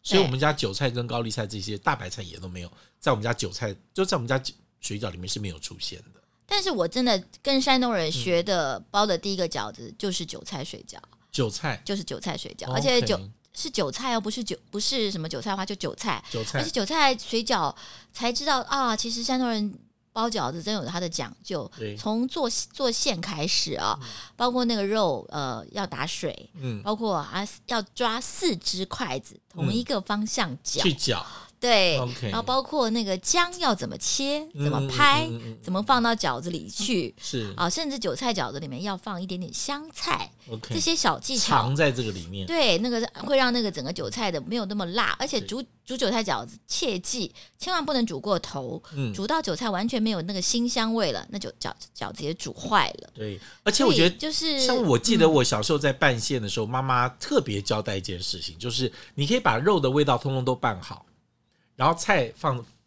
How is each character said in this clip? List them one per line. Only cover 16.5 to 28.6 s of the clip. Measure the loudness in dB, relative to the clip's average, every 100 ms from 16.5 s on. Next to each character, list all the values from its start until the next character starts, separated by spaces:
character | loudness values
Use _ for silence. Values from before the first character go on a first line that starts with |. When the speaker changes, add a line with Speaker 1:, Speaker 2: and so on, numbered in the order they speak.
| -2
Speaker 2:
而 |
且 | -2
韭 | -2 0
菜 | 4 4 4
水 | -2 -2
饺 | 2 2 2 -2 -16 -20 -18
才 | -4 -2
知 | 0 2
道 | 0
啊， | 2 2 2 2
其 | -2
实 | -4
山 | 0 2
东 | 2
人 | 0 -2 -6 _ _ _
包 | -2 0
饺 | 0 -2
子 | -2
真 | -4
有 | -2 -2
它 | -4
的 | -4
讲 | -4 -6 -10
究。 | -6 -6 -6 -8
Speaker 1:
对。 | -8 -4
Speaker 2:
从 | -2 0 0
做， | 0 0
做 | 0 -4 -2 0
馅 | 2 0 0
开 | -4 -4 0
始 | 0 0
啊， | -2 -2 -2
Speaker 1:
嗯。 | -6 -14 -16 -2
Speaker 2:
包 | 0
括 | 2
那 | 2 2
个 | 0
肉， | 2 2 0 -4
呃， | -6 -4 -6 -8
要 | -6 -6
打 | -2 -4
水， | -2 -4 -6 -16
Speaker 1:
嗯。 | -8 -6 -4
Speaker 2:
包 | -4 -2
括 | 0 -2
啊， | -2 -6 -6 -8 -4
要 | -4
抓 | -4 -2 -2 0
四 | 0 2 2
只 | 0